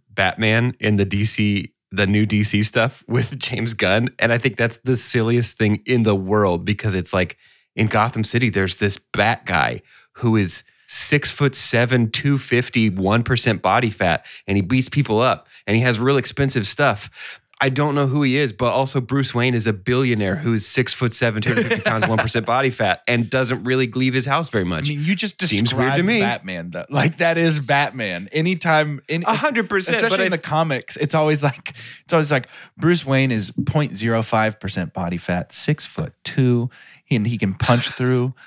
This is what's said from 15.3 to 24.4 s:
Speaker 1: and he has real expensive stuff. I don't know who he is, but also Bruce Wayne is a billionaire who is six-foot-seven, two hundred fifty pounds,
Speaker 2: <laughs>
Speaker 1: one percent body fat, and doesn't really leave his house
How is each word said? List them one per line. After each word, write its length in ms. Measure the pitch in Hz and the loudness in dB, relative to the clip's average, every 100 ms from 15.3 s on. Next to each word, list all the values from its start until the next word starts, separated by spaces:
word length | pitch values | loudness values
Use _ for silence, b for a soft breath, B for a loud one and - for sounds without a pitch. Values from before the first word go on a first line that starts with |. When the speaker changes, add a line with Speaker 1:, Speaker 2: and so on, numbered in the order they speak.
| - - B - | 0 -6 B -2
Speaker 1:
and 100 | 113 | 2
he 40 | |
has 160 | 123 110 | 2 2
real 180 | 127 139 | 2 2
expensive 500 | 120 - 139 127 101 | 0 -2 0 0 -2
stuff. 420 | - 139 104 - B B B _ - | 2 2 0 -6 B B B _ -2
I 60 | 135 | -2
don't 240 | 131 147 | 0 0
know 140 | 143 135 | 2 0
who 160 | 143 | 2
he 140 | 139 131 | 2 2
is, 160 | 139 | 0
but 180 | 101 120 | 0 -2
also 260 | 107 131 139 | 0 0 -2
Bruce 360 | 120 139 131 120 | -2 -2 0 0
Wayne 180 | 127 | 2
is 140 | 120 110 | 2 0
a 60 | |
billionaire 640 | 98 98 123 131 110 98 90 | -2 0 0 2 0 0 -2
who 160 | 117 | 0
is 120 | 113 - | -2 -2
six-foot-seven, 760 | - 123 - 120 - 120 107 | -2 0 0 -2 0 -2 0
two 100 | 110 | 0
hundred 160 | 123 190 | 0 0
fifty 140 | 226 | 0
pounds, 240 | 214 110 - | 0 0 0
Speaker 2:
<laughs> 20 | |
Speaker 1:
one 80 | 113 | 0
percent 260 | 120 117 110 | 0 -2 0
body 260 | 123 135 | 0 0
fat, 320 | 120 104 87 - | 0 0 0 0
and 220 | 120 117 | 0 0
doesn't 340 | 131 120 123 113 | 0 0 -2 0
really 200 | 127 127 | 0 0
leave 280 | 120 131 127 | 0 0 0
his 100 | 123 | 0
house 240 | 147 | -2